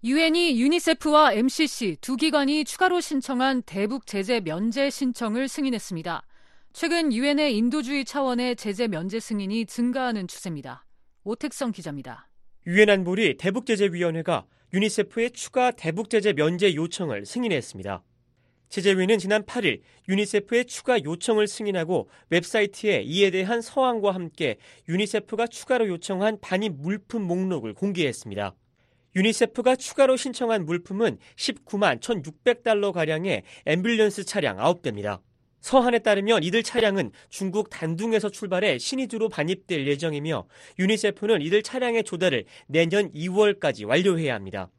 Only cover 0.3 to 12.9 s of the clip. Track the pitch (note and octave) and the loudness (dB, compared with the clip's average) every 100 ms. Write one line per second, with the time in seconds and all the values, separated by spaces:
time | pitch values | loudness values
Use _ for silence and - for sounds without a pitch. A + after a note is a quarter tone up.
0.3 | E4 F4 A#3+ C4 E4+ E4 D#4+ D#4 D4+ D4+ | 4 2 4 4 4 2 0 4 6 6
1.3 | G#3+ B3+ - D#4 - A3 D#3 - B3+ D#4 | 6 0 2 -2 0 -4 -4 -6 -2 2
2.3 | D4 C#4 D4+ D4 - F#4 F4+ E4+ C#4+ C4 | 2 2 0 -2 0 2 2 0 -4 -2
3.3 | B3+ C4 C4 - F#3 G3+ C4+ - G3+ G3 | 0 0 0 -4 -4 -2 -4 -6 -6 -2
4.3 | A#3+ E3+ D#3+ A3 B3+ C#4 - C4 A#3+ A#3 | -2 -2 -2 -2 0 -2 0 -4 -2 -4
5.3 | A3+ C4+ - C4+ A#3 - E3+ E3 D#3+ - | -2 -4 -2 -2 -2 -6 -8 -6 -8 -10
6.3 | - - - - - E4+ E4+ D#4+ A3 C#4 | -20 -20 -20 -20 -6 0 2 2 2 2
7.3 | D4 D4+ G#3+ A#3 D4+ B3 C#4 C4 C#4+ C4+ | 2 2 2 2 0 -2 -4 -4 -2 0
8.3 | A#3+ B3 A#3+ A3 G3 A#3 E3 F3+ A3+ - | 0 -2 -2 -6 -4 -2 -2 -4 -6 -4
9.3 | G#3 F#3+ A3 A3 - A#3+ B3+ B3+ A3 F3+ | -6 -2 -2 -4 -2 -2 0 -2 -4 -6
10.3 | - F#3+ D3+ C3+ B2 - - _ _ G3 | -10 -10 -8 -10 -16 -20 -20 _ _ -8
11.3 | A#3 D4 - B3+ G3+ E3 C#3+ C3 A2+ - | -6 -6 -4 -6 -6 -8 -10 -12 -16 -20
12.3 | - - - - F3+ G#3 | -20 -20 -14 0 6 6